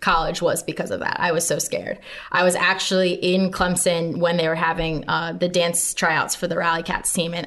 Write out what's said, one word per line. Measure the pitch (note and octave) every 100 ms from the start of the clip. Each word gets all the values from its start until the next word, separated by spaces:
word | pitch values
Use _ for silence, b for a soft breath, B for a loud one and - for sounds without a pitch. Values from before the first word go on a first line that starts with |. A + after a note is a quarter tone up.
college | - E3+ D#3 F3
was | E3+ -
because | - D#3 D3+
of | G2
that. | - -
I | F3+
was | D#3+ -
so | D3
scared. | - - - - B B B
I | F3
was | F3+ F3
actually | F3 F3+ - F#3+ F#3
in | F3 F3+ F#3 F#3
Clemson | F#3 F3+ F3 F#3 E3+ E3 E3+
when | E3+ E3+
they | D#3+
were | D#3+
having, | E3 E3+ E3 D#3 -
uh, | D#3+ E3 F3
the | F3
dance | F3 E3+ E3 -
tryouts | - F3 D3+ -
for | - E3+
the | E3+
Rally | E3+ E3
Cats | E3+ - -
team, | G3 E3
and | E3+